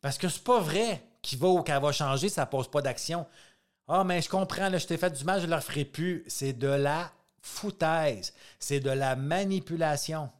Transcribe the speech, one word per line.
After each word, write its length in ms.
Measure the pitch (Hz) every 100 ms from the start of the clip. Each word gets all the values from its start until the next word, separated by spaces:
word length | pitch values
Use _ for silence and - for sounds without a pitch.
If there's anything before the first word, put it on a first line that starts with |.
Parce 160 | 139 135
que 140 | 185
c'est 120 | -
pas 180 | - 247
vrai 460 | 165 165 233 180 - _
qu'il 180 | - 131
va 100 | 170
ou 140 | 180
qu'elle 200 | 160 139
va 100 | 143
changer, 380 | 139 143 135 151
ça 160 | 147 139
pose 240 | 135 127
pas 100 | 147
d'action. « 460 | 139 120 - 170 165 - - _ _ _ -
Ah, 140 | 170
mais 160 | 185 175
je 80 | -
comprends, 400 | 190 190 - 190
là, 80 | 185
je 100 | -
t'ai 120 | 165
fait 120 | 180
du 140 | 147
mal, 160 | 147 190
je 60 | 170
le 80 |
referai 320 | 165 - 147 143
plus. » 360 | - 175 175 -
C'est 260 | - 135
de 160 | 123 135
la 420 | 139 139 151 175 - _ _
foutaise. 960 | - - 208 190 160 165 156 110 87 - - -
C'est 220 | - 143
de 100 | 131
la 260 | 135 135 131
manipulation. 1120 | 139 175 196 190 - 165 165 - - 156 147 -